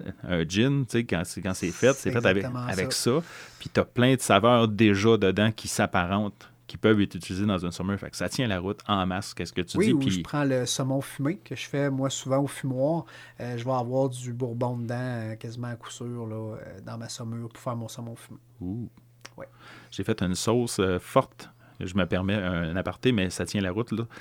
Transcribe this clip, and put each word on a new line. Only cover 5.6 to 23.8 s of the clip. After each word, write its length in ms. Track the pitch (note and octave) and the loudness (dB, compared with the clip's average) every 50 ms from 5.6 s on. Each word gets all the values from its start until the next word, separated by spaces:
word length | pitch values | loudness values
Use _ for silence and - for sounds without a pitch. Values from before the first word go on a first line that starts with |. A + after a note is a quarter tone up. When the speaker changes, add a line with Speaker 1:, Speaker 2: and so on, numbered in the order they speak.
| - - | -6 -4
Speaker 1:
s'apparentent, 840 | - - A2 F#2+ - F#2+ F2 F2 G2 G2+ G#2+ G2+ - _ - - - _ _ | 0 0 0 2 2 0 0 2 2 0 0 -2 -6 _ -18 -20 -20 _ _
qui 100 | - - | -16 -8
peuvent 240 | - - A2+ A2 G#2 | 2 4 6 6 6
être 140 | G2+ F2+ - | 6 2 0
utilisées 320 | F#2+ E2 - F#2+ F2+ G#2 | -6 -8 -6 -4 0 0
dans 120 | G#2+ G2+ F2+ | 2 2 2
une 140 | F2 F2 E2+ | 0 -2 -4
saumure. 260 | - F#2 F#2 G2+ F#2+ | -4 -2 -2 -2 -4
Fait 120 | - - | -4 -8
que 60 | - | -8
ça 120 | - F#2 F2+ | -6 -6 -4
tient 180 | - - C3+ | -2 -2 0
la 140 | A#2 G2 F2+ | 0 0 0
route 200 | F2 F#2+ G2+ - - | -2 -2 -4 -4 -2
en 200 | - G#2 G2 F#2 | 0 0 2 2
masse, 260 | F#2 F2+ F#2 - - - | 0 0 -2 -4 -8 -8
qu'est-ce 200 | - F2+ E2+ - | -8 -8 -4 -4
que 80 | - F2 | -4 -4
tu 160 | - - D3+ | -2 0 2
Speaker 2:
Oui, 80 | F#3+ | 2
Speaker 1:
dis, 60 | A3 F#3 | 4 4
Speaker 2:
ou 40 | D3 | 4
Speaker 1:
puis 100 | C3+ C3+ | 2 0
Speaker 2:
je 100 | F#2+ F2+ | 0 -2
prends 240 | E2 - - D3 C#3+ | -2 -4 -2 -2 0
le 220 | C#3 C3 B2+ B2 | 2 0 0 0
saumon 340 | A#2+ - - C3+ B2+ C3+ C#3 | -2 -2 -2 -2 -2 -2 -4
fumé 380 | C3 - - - C3+ C#3+ F3+ - - | -4 -6 -8 -4 -4 -4 -4 -4 -8
que 140 | - C#3 | -12 -12
je 80 | B2 - | -10 -8
fais, 220 | - - C#3+ C#3+ C#3+ | -6 -2 -2 0 0
moi, 200 | C3+ C3 C3+ C3+ | 0 0 -2 -2
souvent 280 | - - - B2+ C3 C3+ | -4 -4 -2 0 0 2
au 60 | C#3+ | 0
fumoir. 600 | C3 - - - C3+ C3 B2+ C3 D3 E3 E3 D3+ - - - - - - - | 0 -4 -6 -6 -4 0 0 2 2 2 0 -2 -6 -12 -20 -20 -20 -14 -12
Euh, 160 | - A#2+ B2 | -8 -8 -6
je 80 | A#2+ A#2 | -6 -4
vais 80 | B2+ C3 | -2 -2
avoir 380 | B2+ A#2+ A#2+ B2+ C3 C3+ C3+ | -2 -2 0 2 2 2 2
du 220 | B2 B2 B2 B2+ A#2+ | 0 -4 -8 -8 -6
bourbon 420 | A#2+ C3 A#2+ A#2 A#2+ B2 B2 B2 | -4 -4 -4 -2 -2 -2 -2 -2
dedans, 180 | A#2+ A#2+ A2+ A#2+ A#2+ | -4 -4 -4 -4 -4
euh, 340 | B2+ B2+ B2 A#2 A2 A2 A2 | -4 -4 -4 -4 -6 -6 -8
quasiment 320 | A2 - A#2+ A2+ A#2+ A#2+ A#2+ | -8 -10 -10 -10 -8 -8 -8
à 80 | A#2+ | -8
coup 140 | A2+ - - | -10 -12 -14
sûr, 360 | - - B2 A#2+ A#2+ A#2+ A#2 | -12 -10 -8 -8 -8 -8 -6
là, 80 | A2+ A2 | -6 -6
euh, 460 | A2 A2 A2 A2 - - - - F#2+ G2 | -6 -6 -8 -8 -10 -12 -14 -16 -14 -12
dans 140 | A2+ A#2 A2+ | -12 -10 -10
ma 100 | A#2 A2 | -10 -10
saumure 400 | - - B2 A2+ A2+ A#2 A#2 A#2 | -10 -10 -8 -8 -6 -8 -8 -10
pour 140 | - - - | -12 -8 -6
faire 120 | C3 A#2+ | -6 -6
mon 120 | A#2 A2+ A2 | -6 -6 -8
saumon 260 | - - A#2+ A#2 A#2 | -10 -12 -12 -12 -14
fumé. 220 | - - - A2+ - - _ _ - | -16 -18 -20 -20 -20 -20 _ _ -10
Speaker 1:
Ouh. 280 | F2+ F2+ G2 A#2 A#2 - - - _ _ _ _ - - - - | -8 -6 -6 -6 -8 -10 -12 -18 _ _ _ _ -20 -20 -16 -16
Speaker 2:
Ouais. 100 | - - _ _ - - - - - - | -18 -18 _ _ -20 -20 -20 -20 -20 -12
Speaker 1:
J'ai 140 | - - F#2+ | -8 -6 -2
fait 160 | - A2+ - G2+ | -2 0 0 0
une 120 | F2+ F#2 | 0 -2
sauce, 440 | E2+ - - A2 B2 A#2+ A#2 - - | -2 0 2 2 2 2 0 0 0
euh, 200 | G2 F#2 F#2 F2+ | 2 2 2 0
forte 500 | - - - C#3 B2+ - - - - - - _ - - - - - | -4 2 2 2 2 2 -4 -18 -20 -20 -20 _ -20 -20 -14 -12 -10
je 80 | F#2 F2+ | -4 0
me 80 | G2 F2+ | 0 2
permets 280 | E2 - F2+ F#2 F#2+ G2+ | 2 2 0 0 0 0
un, 360 | G#2+ F#2 F2+ F2+ E2+ E2+ D#2+ | 0 0 0 0 0 -2 -2
un 60 | E2+ | -2
aparté, 360 | F#2+ F2 F2 F2 - - B2+ B2+ | -2 -2 -4 -6 0 2 2 2
mais 180 | G#2+ F#2 F#2 | 4 2 0
ça 140 | - - F2+ | -2 -4 -6
tient 140 | - - G#2+ | -2 -2 -2
la 100 | G2 F#2 F2+ | -2 0 -2
route, 200 | G#2+ | -2